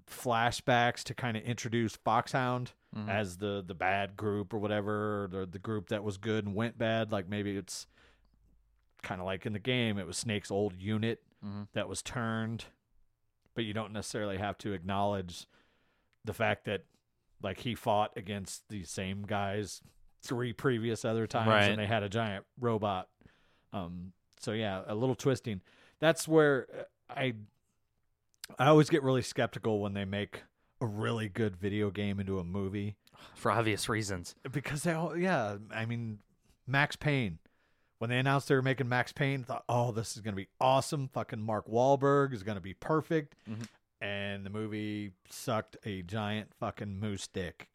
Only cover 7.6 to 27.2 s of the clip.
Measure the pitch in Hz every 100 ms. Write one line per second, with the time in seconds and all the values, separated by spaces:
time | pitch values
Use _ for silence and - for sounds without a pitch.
7.6 | 87 - - _ - _ _ _ _ _
8.6 | _ _ _ _ - 92 92 95 117 107
9.6 | 127 127 117 101 85 95 120 104 - 98
10.6 | 104 90 98 107 113 113 _ _ 101 101
11.6 | 104 - 101 98 - 131 113 110 110 113
12.6 | - _ _ _ _ _ _ _ _ -
13.6 | 110 107 104 104 - 117 104 95 101 92
14.6 | 107 95 90 98 101 101 90 87 - _
15.6 | _ _ _ _ _ _ 113 - 107 107
16.6 | - 98 - _ _ _ _ _ 101 95
17.6 | 120 110 120 104 107 - 98 101 90 -
18.6 | - 104 85 - 95 98 101 104 101 104
19.6 | 98 - - _ - _ - 123 123 107
20.6 | 143 117 117 110 117 113 110 123 110 107
21.6 | 101 101 101 113 101 110 113 98 - -
22.6 | 120 110 104 92 - _ - _ _ _
23.6 | _ 101 87 87 92 - _ _ - 107
24.6 | 107 95 - 107 131 123 143 127 120 95
25.6 | - _ - _ 156 160 156 160 151 135
26.6 | - - - _ _ 131